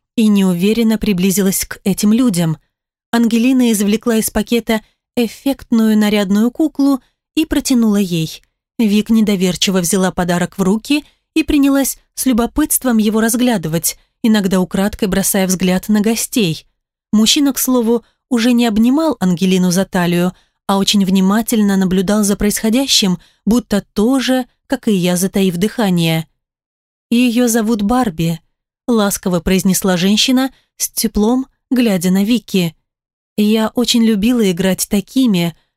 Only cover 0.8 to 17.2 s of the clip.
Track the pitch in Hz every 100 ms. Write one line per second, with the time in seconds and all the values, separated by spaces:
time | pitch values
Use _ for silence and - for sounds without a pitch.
0.8 | 226 220 214 185 190 190 190 185 - -
1.8 | 202 185 208 226 254 175 165 156 _ _
2.8 | _ _ _ 233 233 233 240 262 240 208
3.8 | 202 220 - 220 208 220 208 233 220 220
4.8 | - _ _ - 226 - 277 269 - 226
5.8 | 220 214 208 214 202 202 233 - 311 -
6.8 | 277 269 - _ _ - 311 294 - 254
7.8 | 226 202 190 170 160 - _ _ _ -
8.8 | 220 208 208 226 214 202 185 175 - 185
9.8 | 175 196 185 175 175 175 175 - 180 214
10.8 | - 294 - _ _ 320 294 294 277 277
11.8 | 269 - _ - 262 233 233 - 302 -
12.8 | 262 226 214 220 226 226 247 220 160 165
13.8 | - - _ _ 226 214 190 185 185 190
14.8 | 202 - 208 185 185 202 190 185 185 185
15.8 | - 214 208 226 - - 185 156 - _
16.8 | _ _ _ 214